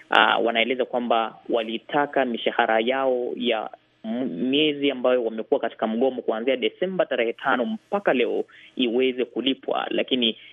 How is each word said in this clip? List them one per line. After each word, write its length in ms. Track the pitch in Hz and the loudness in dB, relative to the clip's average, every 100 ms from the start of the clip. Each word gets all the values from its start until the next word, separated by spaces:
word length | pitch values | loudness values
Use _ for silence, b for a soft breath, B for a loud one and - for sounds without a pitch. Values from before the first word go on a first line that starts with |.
| B | B
ah, 280 | - 110 107 | 6 6 4
wanaeleza 460 | 113 117 113 127 | 2 2 0 0
kwamba 500 | 120 123 120 117 110 - - | -2 -2 0 0 0 -6 -4
walitaka 760 | 127 110 113 - 147 143 143 | -2 -2 -8 -4 -2 0 0
mishahara 560 | 131 113 - 113 117 113 | 0 0 -4 0 2 2
yao 520 | 117 135 135 127 123 - | 2 0 0 0 -2 -4
ya 340 | 120 110 - - _ _ | -2 -2 -4 -14 _ _
m-, 200 | 110 120 127 85 127 | -8 -4 -4 -4 0
miezi 400 | 139 156 143 139 | 2 0 0 -2
ambayo 340 | 131 127 127 | 0 2 2
wamekuwa 360 | 113 110 107 139 | 0 -4 -2 0
katika 260 | 113 - 113 | -2 -4 -2
mgomo 360 | 113 131 127 | 0 0 0
kuanzia 340 | - 110 117 127 | -4 -2 0 0
Desemba 500 | 110 - 185 185 160 | -2 -2 -4 -4 -6
tarehe 260 | 123 117 | -2 -2
tano 320 | - 139 127 | -2 -2 0
mpaka 480 | 113 110 - 202 190 | 0 -4 -4 -2 0
leo 300 | 135 110 101 - B B - | 2 2 0 -4 B B -2
iweze 480 | 123 117 131 123 | 0 2 0 0
kulipwa, 600 | 117 110 127 131 - - - | -4 -2 -2 -2 -4 -4 -2
lakini 460 | 101 - 127 117 104 B | -2 0 0 0 -2 B